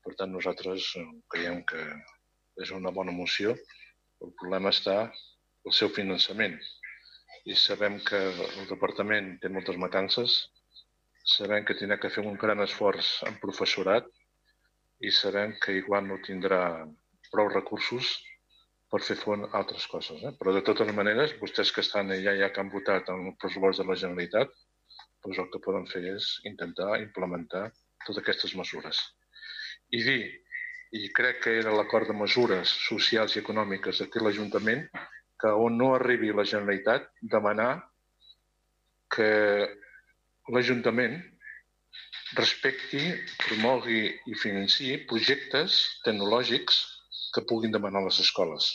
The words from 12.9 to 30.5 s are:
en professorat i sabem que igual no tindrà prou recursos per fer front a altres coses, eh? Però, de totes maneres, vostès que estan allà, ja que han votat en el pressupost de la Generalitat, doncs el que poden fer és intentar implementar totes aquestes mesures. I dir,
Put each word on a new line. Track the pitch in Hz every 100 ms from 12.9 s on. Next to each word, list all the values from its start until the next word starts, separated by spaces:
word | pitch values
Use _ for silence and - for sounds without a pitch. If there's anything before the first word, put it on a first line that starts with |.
| - - - 104
en | 104
professorat | - - 92 - 92 110 - _ _ _ _ _ _ _ _ _
i | 101
sabem | - 101 98 107 110
que | - 95
igual | 95 101 98
no | 95
tindrà | - 95 95 92 87 80 78 - _ _ -
prou | 107 104
recursos | 95 - 107 - 123 - - - - _ _ _ _ _
per | 104
fer | - 104
front | - 104 104
a | 101
altres | 98 - -
coses, | 82 - -
eh? | 143 -
Però, | 95
de | 95 98
totes | 110 107
maneres, | 104 101 110 151 -
vostès | 101 - 98
que | -
estan | 95 104 98
allà, | 95 98 98
ja | 98
que | 101
han | 98
votat | 98 101 95 -
en | 92 92
el | -
pressupost | 95 98 95 95
de | 95
la | 92
Generalitat, | 92 90 87 104 135 _ _ _ _ - - _
doncs | 98 92
el | 92
que | 101
poden | - 95 90
fer | 92 87
és | 98 - - 113
intentar | - - 87 98 107
implementar | 107 95 92 87 80 92 107 _ _ _
totes | - 104
aquestes | 107 - 101 95
mesures. | 82 82 78 - - _ _ - - - - - _ 117
I |
dir, | 117 131 95 - _